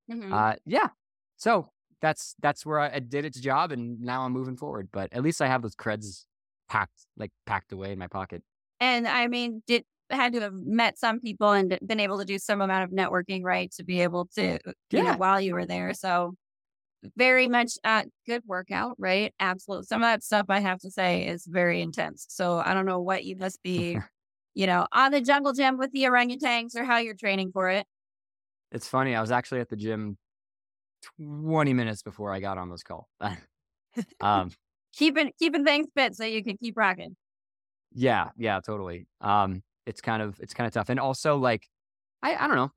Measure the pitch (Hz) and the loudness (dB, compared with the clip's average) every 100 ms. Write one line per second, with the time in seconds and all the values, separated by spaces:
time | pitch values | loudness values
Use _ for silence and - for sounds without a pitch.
0 | - 233 143 95 110 - - 220 427 - | -14 -12 -4 0 2 0 -2 0 0 -4
1 | _ _ _ - - 220 151 _ _ _ | _ _ _ -4 2 2 0 _ _ _
2 | 156 156 - - 147 143 151 151 147 135 | -2 -2 -6 -4 -2 -2 -2 0 0 -2
3 | 123 139 151 127 131 135 170 135 120 120 | -4 -4 -6 -6 0 0 0 -2 -6 -8
4 | 120 127 131 127 127 127 147 117 95 101 | -6 -4 -2 -4 -4 -8 -8 -10 -8 -8
5 | 98 120 143 165 139 131 117 - - 107 | -6 -2 -2 0 2 0 -2 -6 -4 -4
6 | 104 98 - _ _ _ - 113 95 _ | -6 -16 -20 _ _ _ -4 -2 -2 _
7 | _ - 107 _ - 101 - 95 98 98 | _ -12 -12 _ -4 -4 -4 -10 -8 -8
8 | 87 101 95 87 - _ _ - 247 247 | -8 -10 -10 -12 -16 _ _ -4 0 0
9 | 233 247 240 240 240 226 - 233 - _ | 0 0 0 -2 -4 -6 0 0 0 _
10 | - 269 247 240 208 190 175 220 233 - | -6 -2 0 0 -4 -6 -2 2 2 2
11 | 233 226 240 196 208 202 190 185 196 220 | -2 -2 -4 2 4 6 4 0 -2 -2
12 | 202 196 190 196 - 202 196 190 185 190 | 0 -2 -4 -4 -2 0 2 0 0 0
13 | 185 180 180 190 180 180 180 - 180 180 | 0 0 -2 -4 -2 -2 -2 -8 -4 0
14 | 175 175 180 - 185 165 - - _ 247 | 2 0 -4 -2 -2 -2 -6 -14 _ 2
15 | 480 220 185 196 190 175 180 180 180 185 | 4 4 4 4 2 -2 -2 -4 -4 -4
16 | 190 175 175 180 _ _ _ _ _ _ | 0 0 0 -6 _ _ _ _ _ _
17 | - - 254 254 254 240 240 - 220 220 | -8 2 4 6 6 4 0 -2 2 2
18 | - - - 240 233 185 185 190 226 240 | 0 -8 -8 -6 -4 -8 -4 -4 -4 -4
19 | 190 190 214 - 190 185 - 196 190 220 | 0 2 0 -2 -2 -2 -6 -8 -4 0
20 | 233 226 - 214 190 196 202 185 185 190 | 2 2 2 0 2 2 0 -2 -6 0
21 | 185 175 175 170 175 175 175 170 170 160 | 2 2 0 -6 -4 0 2 2 -2 -4
22 | 160 147 - - 180 175 170 185 190 180 | -6 -6 -12 -4 0 2 2 2 0 0
23 | 180 190 - 185 190 - 185 175 170 170 | 0 -2 -4 -6 -8 -6 -4 -2 -2 -4
24 | 95 _ _ _ _ - 190 180 - - | -6 _ _ _ _ 0 2 4 2 4
25 | 269 285 240 285 285 262 269 262 269 269 | 4 4 4 4 2 2 2 2 -2 0
26 | 262 247 247 247 254 240 233 233 254 233 | 4 4 4 0 0 0 -2 -4 0 0
27 | 233 202 208 190 190 190 185 190 - _ | 0 -4 -2 0 0 0 0 0 -2 _
28 | _ _ _ _ _ _ _ 120 - 131 | _ _ _ _ _ _ _ -12 -4 0
29 | 135 117 110 123 123 131 120 107 107 110 | 2 0 2 0 0 -4 -4 -6 -4 -4
30 | 107 101 _ _ _ _ _ _ _ _ | -6 -10 _ _ _ _ _ _ _ _
31 | - - 151 147 156 160 147 127 117 107 | -20 -16 -12 -6 0 2 4 4 2 -2
32 | - 98 104 98 98 95 90 87 - 85 | -10 -8 -6 -4 -4 -6 -8 -12 -14 -16
33 | - - 104 92 - _ _ _ _ - | -16 -8 -6 -6 -14 _ _ _ _ -10
34 | 202 - 101 104 90 - _ _ _ - | -10 -4 2 2 2 -6 _ _ _ 2
35 | 302 285 294 - 330 302 285 294 302 - | 2 4 0 0 0 2 4 2 2 2
36 | 254 190 220 226 208 196 233 214 208 185 | 0 0 -4 -4 -4 -6 -6 0 0 0
37 | 170 185 _ _ _ _ _ _ _ 120 | -8 -18 _ _ _ _ _ _ _ 0
38 | 127 110 85 - 113 98 92 107 92 87 | 2 4 0 -4 -2 -2 -4 -8 -8 -10
39 | 90 _ 104 104 98 92 - _ - 107 | -14 _ 2 4 4 0 -8 _ -14 -10
40 | - 110 107 98 117 - 120 113 101 127 | -4 -2 -4 -8 -12 -6 -2 -2 0 0
41 | 135 131 156 143 127 110 - _ _ _ | 0 0 0 2 2 2 -2 _ _ _
42 | _ _ 269 - 294 196 - | _ _ -4 0 2 2 2